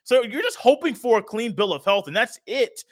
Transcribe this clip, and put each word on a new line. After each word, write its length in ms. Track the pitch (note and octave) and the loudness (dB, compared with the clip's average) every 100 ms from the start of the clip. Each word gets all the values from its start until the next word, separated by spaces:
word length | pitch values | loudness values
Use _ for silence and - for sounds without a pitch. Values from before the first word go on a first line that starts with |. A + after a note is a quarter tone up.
So 200 | - B3+ | 0 0
you're 180 | A#3 C4 | 0 -4
just 160 | A#4 - | -6 0
hoping 360 | A#3+ C#4 E4 | 4 4 2
for 260 | G#3+ B3 A3 | -2 2 2
a 40 | |
clean 300 | G#3+ G#3+ A#3 | 0 -6 -4
bill 180 | E3+ G#3 | -2 -2
of 140 | C#3+ - | -2 0
health, 220 | G3+ C#3+ | 0 0
and 80 | F3+ | -2
that's 240 | A3+ - - | -4 -6 -6
it. 380 | C4 A#3 - - | -2 -2 -4 -20